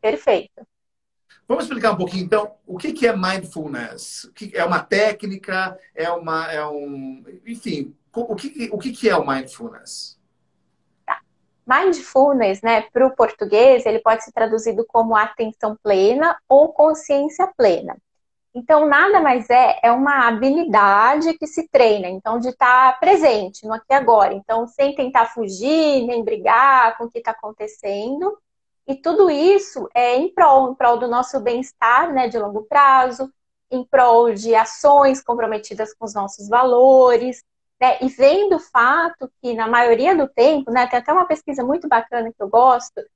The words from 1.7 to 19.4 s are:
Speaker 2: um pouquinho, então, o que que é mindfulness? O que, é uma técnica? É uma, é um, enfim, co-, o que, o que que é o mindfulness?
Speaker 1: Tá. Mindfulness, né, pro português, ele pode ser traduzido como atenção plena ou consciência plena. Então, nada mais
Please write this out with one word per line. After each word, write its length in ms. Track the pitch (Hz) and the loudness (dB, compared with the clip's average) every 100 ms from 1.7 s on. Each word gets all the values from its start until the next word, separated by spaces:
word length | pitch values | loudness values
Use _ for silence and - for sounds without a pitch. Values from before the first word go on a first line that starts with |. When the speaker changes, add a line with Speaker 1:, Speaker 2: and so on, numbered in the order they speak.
| 254 220 | -4 -4
Speaker 2:
um 40 | 180 | -4
pouquinho, 280 | 180 185 | -6 -8
então, 300 | 180 214 208 _ | -4 -4 -4 _
o 140 | _ 180 | _ -12
que 140 | 311 | -10
que 160 | - 233 | -4 -2
é 80 | 202 | -2
mindfulness? 1080 | 185 190 180 - 151 123 117 117 - - | -6 -8 -10 -16 -14 -12 -14 -16 -18 -18
O 80 | - | -20
que, 240 | _ 208 - | _ -14 -8
é 80 | |
uma 160 | - 165 | -4 -6
técnica? 960 | - 202 214 208 208 190 - 185 185 - _ | -4 -2 -2 -4 -12 -14 -10 -8 -8 -10 _
É 160 | - 165 | -10 -8
uma, 440 | 170 165 160 160 | -8 -6 -8 -6
é 120 | 156 | -8
um, 600 | 151 147 143 139 131 131 - - | -8 -10 -12 -14 -16 -18 -20 -20
enfim, 520 | 226 233 226 151 - _ _ | -18 -14 -10 -10 -10 _ _
co-, 200 | - 240 | -12 -8
o 40 | 202 | -10
que, 320 | 277 - 226 | -12 -12 -10
o 60 | 208 | -10
que 140 | 262 | -10
que 160 | 226 220 | -4 -2
é 80 | 175 | 0
o 100 | 143 | -2
mindfulness? 960 | 135 131 - 117 - - - - _ _ _ _ _ _ _ _ _ | -6 -8 -16 -18 -18 -20 -18 -20 _ _ _ _ _ _ _ _ _
Speaker 1:
Tá. 160 | - - _ _ _ _ - | -12 -12 _ _ _ _ -4
Mindfulness, 960 | 262 381 311 - 262 285 277 208 196 | 0 0 -2 -4 0 2 2 -2 -2
né, 200 | 226 226 214 | -2 -2 -2
pro 220 | 240 262 | 0 0
português, 680 | 254 220 - 202 208 254 247 | 2 -2 -2 -2 4 6 4
ele 140 | 233 220 | 2 -2
pode 240 | 226 226 | 0 -2
ser 80 | - | -4
traduzido 540 | - 226 220 220 202 226 | -4 -2 -2 -4 -6 -2
como 300 | 233 226 220 | -2 0 0
atenção 600 | 220 - 220 - 214 214 | -2 -6 -8 -6 -8 -6
plena 540 | 208 196 196 254 320 - _ | -2 2 2 2 -2 -4 _
ou 260 | 269 311 | 4 4
consciência 760 | - 302 311 - 277 294 - 381 - | 4 2 2 -2 -2 -2 -4 -6 0
plena. 400 | 220 170 - - _ _ _ _ _ | 0 0 -6 -16 _ _ _ _ _
Então, 320 | 247 240 311 302 | -16 0 2 4
nada 340 | 285 370 403 | 2 4 2
mais 280 | 311 247 | 2 0